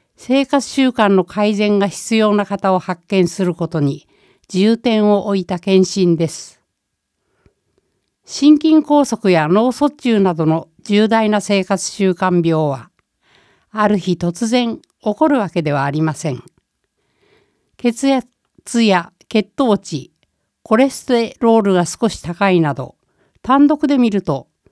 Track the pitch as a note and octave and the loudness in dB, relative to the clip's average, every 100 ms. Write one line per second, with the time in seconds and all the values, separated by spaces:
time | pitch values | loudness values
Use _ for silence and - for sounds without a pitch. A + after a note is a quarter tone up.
0 | _ _ - C4+ C4 C#4 - - C4 A#3+ | _ _ -2 -2 0 -2 -2 -2 -2 0
1 | G#3 F#3+ F3 G#3+ G#3 G#3 G#3 G3+ G3 - | 2 2 0 -2 -2 0 0 0 -2 -4
2 | - A3 G#3+ G#3 G3 G3 F#3+ F#3 - F3 | -4 0 0 0 -4 -4 -2 -2 -4 -10
3 | - G3 F3 - F3+ E3+ E3 D#3+ C#3+ - | -4 0 0 0 -4 -4 -6 -2 -2 -4
4 | _ _ _ _ - F#3 G#3 A#3 B3 G#3+ | _ _ _ _ -8 0 2 2 0 2
5 | G#3 G3+ G#3 G3 F3 F3+ G3 F#3+ F#3 G3+ | 2 2 0 -4 -4 -6 2 2 2 0
6 | F3 E3 D#3+ - - _ _ _ _ _ | 0 0 -2 -6 -20 _ _ _ _ _
7 | _ _ _ _ _ _ _ _ _ _ | _ _ _ _ _ _ _ _ _ _
8 | _ _ - - C#4+ D4 D#4+ D#4 D4 D4 | _ _ -16 0 4 4 4 2 2 2
9 | C4+ A3 G3 E3+ D3+ G3+ B3 - A#3+ - | 0 -2 0 0 2 2 0 0 -2 -2
10 | B3 G#3+ F#3+ E3 D#3+ D#3+ - _ - G3+ | -2 2 2 0 0 -2 -4 _ -2 0
11 | G#3+ A3+ G#3+ G#3 - G3+ F#3 F#3+ - - | 2 2 0 -2 0 -2 -2 -4 -6 -2
12 | F#3+ F3 F#3 F3+ E3 D#3 D3+ C3 A2+ _ | -2 0 0 0 0 0 -2 -4 -12 _
13 | _ _ _ _ _ _ _ G#3+ G#3 G#3 | _ _ _ _ _ _ _ -2 0 0
14 | F#3 E3+ F3 E3+ A3+ B3 A#3 A3 _ _ | -2 -2 -2 -4 -2 -2 -2 -6 _ _
15 | G#3+ G#3 D#4 C#4 F#3+ F3 D3+ C#3+ C#3 D3+ | -6 0 0 0 -2 -4 -4 -2 -2 -2
16 | D#3+ - D#3+ B2 - _ _ _ _ _ | -4 -4 -8 -8 -12 _ _ _ _ _
17 | _ _ _ _ _ _ _ _ A#3+ A#3 | _ _ _ _ _ _ _ _ -4 -2
18 | C#4 C4 - _ _ _ - A#3 A3+ F3+ | 0 0 -2 _ _ _ -6 0 2 2
19 | E3+ _ - A3 G#3 - A#3+ G3+ - C3+ | -2 _ -4 -4 -2 -2 0 0 -2 -12
20 | A2+ _ _ _ _ _ - A3 C4+ - | -12 _ _ _ _ _ -2 0 0 -2
21 | - A#3+ A3+ - A3+ A3+ G3+ F#3 F3 - | -4 -2 -2 -2 2 2 2 0 0 -2
22 | A3+ - D#3+ E3+ G3 F3+ D#3 C3+ B2+ _ | -6 -4 -10 -4 0 2 0 -4 -10 _
23 | _ _ _ _ - C4+ C#4+ D4+ C#4 C#4 | _ _ _ _ 0 4 4 2 0 0
24 | A#3 G3 F3+ C3+ - _ _ | 0 0 -4 -6 -8 _ _